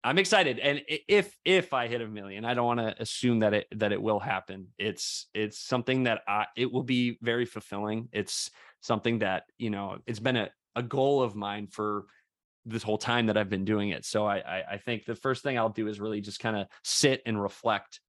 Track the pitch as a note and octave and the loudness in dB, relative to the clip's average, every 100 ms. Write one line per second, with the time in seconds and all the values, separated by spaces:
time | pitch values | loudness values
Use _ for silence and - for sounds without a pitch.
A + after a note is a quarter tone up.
0 | A#2 E3 F#3+ G#3+ E3 A#2 C#3+ C#3+ - D3 | 2 2 6 6 4 2 2 0 -2 -6
1 | - G3+ F#3+ - D#3+ F#3 F3 C3 A#2+ A#2 | 4 4 4 -4 4 4 4 -2 0 -4
2 | A2 G#2+ G2 G2 A2+ B2 A#2+ A#2+ A2 - | -6 -8 -10 -6 -2 2 2 2 0 -4
3 | A2 - B2 A#2 G#2+ G#2 - G#2+ G#2+ G2+ | -6 0 2 4 4 4 0 -2 0 0
4 | G#2+ G#2 A2+ F#2+ - F#2+ F#2 - G#2 F#2 | 0 0 0 -4 -4 -14 -14 -6 -6 -4
5 | - - - G#2+ G#2+ - - B2+ A#2 C3 | -8 -8 -8 -4 -4 -6 -2 -2 0 2
6 | B2 A2 - G#2 G#2+ - B2+ B2+ C3 B2 | 2 0 -2 -2 -2 -2 -2 -2 0 0
7 | B2 A#2 A#2 A#2 A#2+ A2 - G2+ G#2 A2 | 0 0 -2 0 -2 -6 -8 -6 -4 -4
8 | A#2+ G#2 G2 - - - - _ - A2 | -4 -6 -4 -6 -8 -12 -20 _ -2 0
9 | A#2 A#2 G2+ F#2 - _ A#2 G2+ G2 F#2+ | 0 0 0 -2 -6 _ -6 -4 -6 -10
10 | - G#2+ A#2+ B2 G#2 _ _ A#2+ A#2+ C3+ | -10 -4 0 0 -2 _ _ -6 -4 0
11 | C3+ C#3 B2 G#2 G2+ G#2 G2+ - G#2+ G#2 | 2 4 2 -2 -6 -6 -10 -4 -4 -4
12 | G2+ _ _ _ _ _ A#2 A2 - G#2+ | -8 _ _ _ _ _ -8 -6 -2 -2
13 | - A#2+ A2+ G#2 G2 G2 G2 G#2+ G2+ D#2 | 2 2 4 2 2 0 2 2 0 -2
14 | - G#2+ G#2 G2 - F#2 - G2+ - A2+ | -2 0 0 -2 -4 -8 -6 -8 -6 -6
15 | - A2+ C3+ B2+ C#3+ B2+ A2+ G#2+ G#2+ G2+ | -6 -4 -2 -2 -2 0 0 0 -4 -4
16 | G#2+ G#2 G#2 - A2+ G#2+ G2 - - - | -4 -4 -6 -4 -2 -2 -4 -8 -4 4
17 | D3 C3+ A#2+ G#2+ G2+ - A#2 G2+ - - | 4 4 -2 -2 -2 -2 0 0 -2 -20